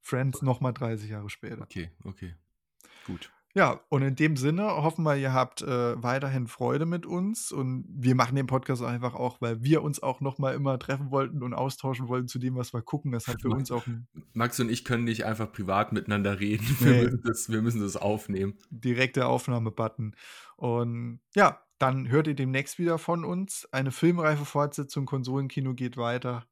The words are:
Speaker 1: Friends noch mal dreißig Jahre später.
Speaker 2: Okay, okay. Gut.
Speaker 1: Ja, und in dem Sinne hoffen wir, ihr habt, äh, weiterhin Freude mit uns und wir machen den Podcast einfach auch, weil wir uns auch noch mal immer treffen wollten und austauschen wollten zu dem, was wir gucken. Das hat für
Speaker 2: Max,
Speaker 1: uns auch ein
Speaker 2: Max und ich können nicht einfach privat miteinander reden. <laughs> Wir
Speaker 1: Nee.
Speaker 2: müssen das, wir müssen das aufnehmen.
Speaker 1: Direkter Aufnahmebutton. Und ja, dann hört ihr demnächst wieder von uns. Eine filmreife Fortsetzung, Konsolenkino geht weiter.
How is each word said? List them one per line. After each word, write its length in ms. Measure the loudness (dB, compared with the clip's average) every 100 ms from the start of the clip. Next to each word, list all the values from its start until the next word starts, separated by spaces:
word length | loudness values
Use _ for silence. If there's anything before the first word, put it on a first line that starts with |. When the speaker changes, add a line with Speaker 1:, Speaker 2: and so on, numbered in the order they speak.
Speaker 1:
Friends 400 | -2 0 0 0
noch 180 | 0 2
mal 140 | 0
dreißig 380 | -2 -4 -4 -6
Jahre 180 | -10 -10
später. 320 | -12 -12 -12
Speaker 2:
Okay, 300 | -12 -10 -10 -10
okay. 320 | -16 -12 -14 -14 _ _ _ _ -20 -20 -12
Gut. 260 | -12 -12 _ _
Speaker 1:
Ja, 280 | 4 4 4 _
und 120 | 0
in 140 | 2 2
dem 220 | 2 4
Sinne 260 | 2 2
hoffen 400 | 0 2 0 2
wir, 140 | 0 2
ihr 160 | 2
habt, 280 | 2 2 -2
äh, 400 | -4 0 0 0
weiterhin 460 | 0 0 0 -2 -4
Freude 380 | -2 0 0 0
mit 200 | -2 -4
uns 460 | -2 -2 -4 -6
und 320 | -4 -4 -4 -8
wir 260 | 0 4 6
machen 200 | 4 2
den 100 | 2
Podcast 340 | 0 0 -2
einfach 320 | 0 -2 -4
auch, 280 | -2 -4 -2
weil 200 | -4 0
wir 220 | 4 4
uns 180 | 4 -4
auch 200 | -4 -2
noch 160 | -4 -2
mal 160 | -2 0
immer 240 | 0 0
treffen 320 | -2 -4 0
wollten 320 | 0 0 -2
und 100 | -4
austauschen 540 | -2 -4 -2 -4 -2 -2
wollten 220 | -2 -2
zu 100 | -4
dem, 160 | -2 -2
was 180 | -4
wir 80 | -6
gucken. 300 | -4 -4 -2
Das 160 | -4 -4
hat 140 | -2
für 80 | 0
Speaker 2:
Max, 100 | 0
Speaker 1:
uns 120 | 0
auch 140 | -2 -4
ein 200 | -8 -10 -18 -10
Speaker 2:
Max 260 | 0 0 2
und 80 | 0
ich 140 | -2 0
können 180 | 0
nicht 220 | 0 0 -2
einfach 260 | -2 -4
privat 400 | -6 0 2 2
miteinander 480 | 0 0 0 2 0
reden. 260 | 0 0 0
<laughs> 140 | 4
Wir 120 | 8
Speaker 1:
Nee. 100 | 8
Speaker 2:
müssen 180 | 6 2
das, 260 | -2 -4 -2
wir 120 | 0
müssen 200 | 2 0
das 160 | -2 -2
aufnehmen. 600 | 0 0 -2 -2 -2 -4 _
Speaker 1:
Direkter 580 | -6 0 2 2 2 2
Aufnahmebutton. 880 | 2 0 0 -2 -2 -4 -2 -8 -8 -20 -20 -20 -6
Und 640 | -2 0 -2 -4 -8 -10 _ 4
ja, 260 | 4 4 _ _
dann 300 | 2 2 2
hört 200 | 2 2
ihr 80 | 0
demnächst 440 | 0 0 -2 -2
wieder 180 | 0 0
von 280 | 0 -2 -2
uns. 420 | -4 -4 -8 -6
Eine 180 | -2 -2
filmreife 540 | 4 4 4 4 2 0
Fortsetzung, 600 | 0 0 -2 -6 -4 -2
Konsolenkino 680 | -2 -2 -2 -2 -2 -4
geht 240 | -2 -4 -2
weiter. 500 | -2 -2 -2 -6 -8